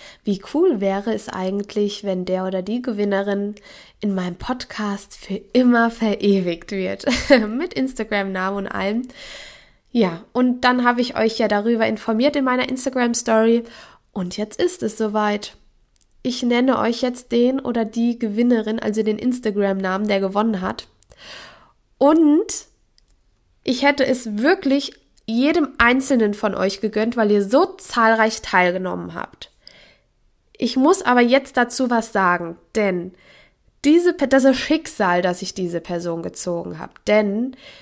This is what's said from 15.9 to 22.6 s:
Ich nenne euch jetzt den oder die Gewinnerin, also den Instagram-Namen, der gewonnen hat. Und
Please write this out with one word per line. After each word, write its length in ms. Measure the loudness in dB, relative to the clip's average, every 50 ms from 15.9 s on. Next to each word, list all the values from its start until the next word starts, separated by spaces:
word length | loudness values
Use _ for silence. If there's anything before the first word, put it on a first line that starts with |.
| _ _ _ _ _ _
Ich 220 | -6 -6 -4 -2 0
nenne 340 | 0 2 2 4 2 2
euch 240 | 2 0 0 0 -2
jetzt 300 | -2 -4 -4 -6 -6 -2
den 280 | 2 2 4 2 2 0
oder 240 | -4 -4 -2 -2 -4
die 360 | -2 -2 -2 0 0 0 -2
Gewinnerin, 600 | -4 -2 0 2 2 4 4 2 2 -2 -4 -2
also 220 | -2 -2 -2 0
den 160 | 0 0 -2
Instagram-Namen, 920 | 0 -2 -2 -2 -2 -2 -2 0 0 0 0 0 -2 -2 -2 -2 -2 0
der 120 | 0 0 0
gewonnen 420 | 0 0 0 0 0 0 0 -2
hat. 260 | -4 -6 -6 -8 -14 -18 _ _ _ _ -20 -20 -20 -20 -18 -18 -20 -20 -20 -20 _ _ _ _ _ _ _
Und 680 | 2 4 4 6 6 6 6 4 4 2 -2 -6 -10